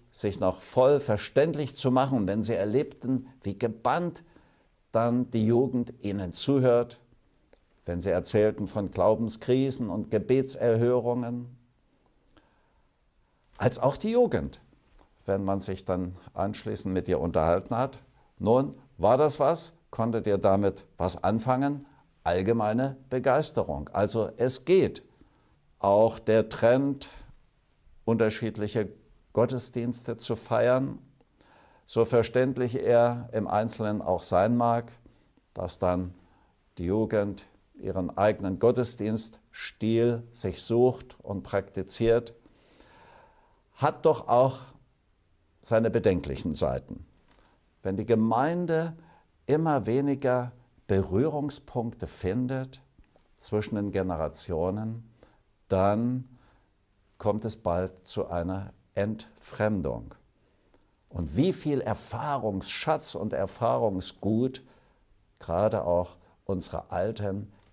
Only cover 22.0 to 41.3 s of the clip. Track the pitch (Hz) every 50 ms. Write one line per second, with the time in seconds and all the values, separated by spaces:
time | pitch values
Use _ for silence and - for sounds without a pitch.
22 | _ _ _ _ - - 85 92 95 104 117 117 107 107 110 120 131 139 135 -
23 | - - 131 131 - 135 123 151 151 - - - 98 - 73 71 73 - - 95
24 | 104 101 - 113 104 - - - 120 131 127 - - - 185 190 139 92 - -
25 | - _ _ _ - _ _ _ _ _ _ _ _ _ _ - - 98 101 104
26 | 110 113 110 - - - 110 110 110 110 - - 113 117 123 135 139 139 139 139
27 | - - - - - - - - _ _ _ _ _ _ _ _ _ - - -
28 | - 113 117 110 113 107 107 - 120 110 107 107 104 101 - 113 104 92 - -
29 | _ _ _ _ _ _ - 107 120 127 131 123 - - - 123 117 120 120 -
30 | - - 113 110 - - 117 110 - - 117 113 113 123 127 131 135 131 110 -
31 | - - _ _ _ _ _ _ _ _ _ _ _ _ _ _ _ - - 117
32 | 117 - 127 117 113 - - 127 127 135 127 127 127 120 117 - - - 120 117
33 | 120 120 120 120 120 - - 110 101 - 98 107 113 117 - - 110 104 104 101
34 | - - 90 87 - - 95 90 98 113 120 120 117 117 117 120 120 120 - -
35 | - - _ _ _ _ _ _ _ _ - 98 92 87 - - 92 90 90 90
36 | 90 90 90 - _ _ _ _ _ _ _ _ _ _ _ - 85 87 98 110
37 | 110 110 110 107 101 104 101 101 - - _ _ _ _ _ - - 95 90 92
38 | 90 82 - 92 98 107 107 - 98 92 92 85 - 117 123 123 120 113 - -
39 | 104 107 110 110 - - - - _ _ - - - - - - 107 110 113 117
40 | 117 120 120 117 117 - - - - 98 - - - - 117 117 123 127 123 -
41 | - - - - - -